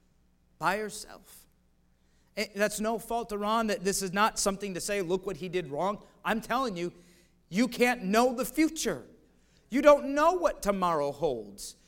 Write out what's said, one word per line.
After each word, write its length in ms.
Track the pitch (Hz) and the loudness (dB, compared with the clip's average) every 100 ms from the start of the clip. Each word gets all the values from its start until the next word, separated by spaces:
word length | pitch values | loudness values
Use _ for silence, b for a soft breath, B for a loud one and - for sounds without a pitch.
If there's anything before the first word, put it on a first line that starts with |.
| _ _ _ _ _ - | _ _ _ _ _ -4
by 200 | 160 208 | -2 -2
herself. 680 | 214 - - 95 - - - _ _ _ _ _ _ _ _ 196 | -4 -12 -16 -20 -20 -20 -20 _ _ _ _ _ _ _ _ -8
And 120 | 214 | -6
that's 240 | 202 208 202 | -2 -2 0
no 200 | 214 226 | -4 -4
fault 320 | - 233 233 | -4 -6 -4
to 80 | 208 | -4
Ron. 280 | 208 226 220 | 0 0 0
That 180 | 202 | -2
this 160 | 190 190 | -2 -2
is 120 | 190 | -2
not 260 | 196 220 - | 2 0 2
something 360 | 196 196 202 | -2 -2 -6
to 60 | 170 | -6
say, 220 | 208 202 | -4 -2
"Look 240 | 170 190 196 | -2 -2 -4
what 100 | 151 | -8
he 120 | 180 | -6
did 220 | 180 147 | -6 -4
wrong." 280 | 143 185 208 B B | -2 -2 -4 B B
I'm 160 | 170 220 | -4 -4
telling 360 | - 240 247 170 | -2 -2 -2 -4
you, 160 | 175 b b b b b _ | -8 b b b b b _
you 180 | 175 247 | -2 0
can't 380 | 196 247 247 | 2 2 2
know 280 | 185 214 254 | 2 4 4
the 120 | 247 | 2
future. 580 | - 302 311 320 226 135 - - _ b b b b | -2 2 0 0 -4 -4 -8 -20 _ b b b b
You 120 | 254 | 4
don't 320 | 294 285 254 | 8 8 6
know 180 | 285 330 | 2 4
what 300 | 359 294 - | 4 2 0
tomorrow 480 | 196 196 175 160 143 | -2 2 2 2 0
holds. 680 | 127 160 117 104 98 - b | 0 -2 -2 -6 -14 -16 b